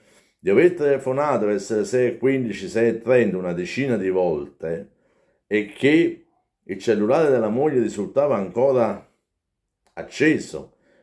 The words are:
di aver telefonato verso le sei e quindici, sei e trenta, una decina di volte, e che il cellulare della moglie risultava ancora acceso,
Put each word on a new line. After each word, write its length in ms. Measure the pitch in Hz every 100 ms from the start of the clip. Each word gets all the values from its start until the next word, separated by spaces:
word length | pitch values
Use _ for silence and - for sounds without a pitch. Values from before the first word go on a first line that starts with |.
| _ _ _ _
di 60 | 87
aver 240 | 104 175
telefonato 720 | 175 147 135 127 131 147 120
verso 320 | 104 104 - 107
le 80 |
sei 220 | 101 123 123
e 80 | -
quindici, 500 | 131 131 120 98 95
sei 220 | 107 117
e 100 | -
trenta, 380 | 113 127 107 92
una 160 | 90
decina 460 | 87 90 - 135 110
di 100 | 95
volte, 800 | 92 90 76 71 - 82 82 - _ _ _ _ _ _
e 200 | 107 101
che 600 | - 131 156 165 - _ _ _ _
il 160 | - 98
cellulare 500 | - 107 104 135 151
della 220 | 127 107
moglie 300 | 113 151 131
risultava 560 | 110 101 98 135 147 113
ancora 680 | 98 117 135 127 113 98 - _ _ _ _ _ _ _ _
acceso, 840 | - 78 - 156 131 - 73 73 _ _ _